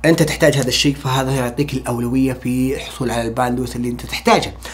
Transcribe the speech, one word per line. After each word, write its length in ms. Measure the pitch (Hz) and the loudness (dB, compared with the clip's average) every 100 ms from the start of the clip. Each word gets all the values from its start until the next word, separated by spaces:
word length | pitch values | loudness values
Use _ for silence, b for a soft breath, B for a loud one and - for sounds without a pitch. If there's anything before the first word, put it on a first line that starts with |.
أنت 180 | 156 160 | 4 4
تحتاج 340 | 147 - 156 135 | 2 4 4 4
هذا 120 | 123 | 0
الشيء، 260 | - 143 | 2 0
فهذا 360 | 139 135 135 131 | 0 -2 0 0
يعطيك 440 | 135 120 120 143 | 0 -2 -2 -2
الأولوية 580 | 131 - 120 120 131 131 | -2 -4 -2 0 2 2
في 420 | 123 127 127 131 | 0 -2 0 0
الحصول 360 | 147 - - 123 | -2 -6 -4 -2
على 120 | 117 | 0
الباندوث 540 | 113 120 123 123 120 120 | -2 0 0 0 -4 -4
اللي 120 | 120 | -4
أنت 180 | 120 - | -6 -8
تحتاجه. 480 | - - 196 - - B | -2 2 2 2 -8 B